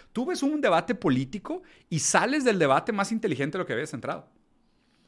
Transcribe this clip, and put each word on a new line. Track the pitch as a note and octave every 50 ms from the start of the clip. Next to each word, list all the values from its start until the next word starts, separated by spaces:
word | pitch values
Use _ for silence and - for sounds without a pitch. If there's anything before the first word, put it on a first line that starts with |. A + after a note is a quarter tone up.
| - _
Tú | - A3 B3+
ves | E4+ F4+ - C#4
un | C#4 D#4 D4+
debate | C4+ G#3+ E3+ D#3+ E3 - A3
político | - - E3+ C3 B2+ C3+ C3 - G3 - - D#4+ F#4 - - - _ _ -
y | B2 C#3
sales | - - - F3+ F3 A#3 C#4+ D#4 C4
del | B3 G#3 F#3
debate | D#3 C#3 C3 D3 - -
más | A3 G3+ G3 -
inteligente | A3+ A3 - G3 C#3+ A#2+ C#3 D3+ -
de | F#3
lo | F3
que | - B2
habías | A2+ D3+ - -
entrado. | A#2+ - C3+ D#3+ D#3 - _ _ _ _ _ _ _ _ _ _ _ _ _ _ _ _